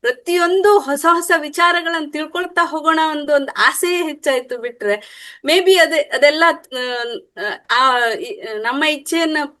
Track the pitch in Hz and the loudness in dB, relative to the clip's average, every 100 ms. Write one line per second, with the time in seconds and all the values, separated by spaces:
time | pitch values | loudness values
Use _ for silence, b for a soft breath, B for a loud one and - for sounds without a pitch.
0 | 466 494 - 359 349 381 403 415 269 285 | -4 -6 -2 0 2 2 4 4 2 0
1 | 330 339 339 330 294 302 349 339 330 330 | 2 2 2 -2 -2 0 2 2 -2 -4
2 | 294 302 311 349 359 349 339 311 311 320 | -6 -8 -6 -6 -4 -2 -2 0 0 0
3 | 320 302 294 294 277 - 233 - 349 359 | 0 -2 0 0 0 0 0 2 -2 -2
4 | 330 294 - 262 254 247 233 240 208 208 | -4 -4 -2 -2 -4 -10 -10 -6 -4 -4
5 | B B B B 277 349 370 370 320 320 | B B B B 0 2 4 4 4 2
6 | 285 262 285 311 339 302 _ 254 247 247 | -2 2 2 4 2 0 _ -8 -6 -6
7 | 233 233 - - 208 - _ 226 262 247 | -8 -10 -14 -10 -8 -8 _ 2 2 2
8 | 233 220 - - 220 214 220 269 311 302 | 0 -2 -8 -12 -10 -6 -4 -2 -2 -2
9 | 285 330 330 311 285 _ | -4 -2 0 -2 -6 _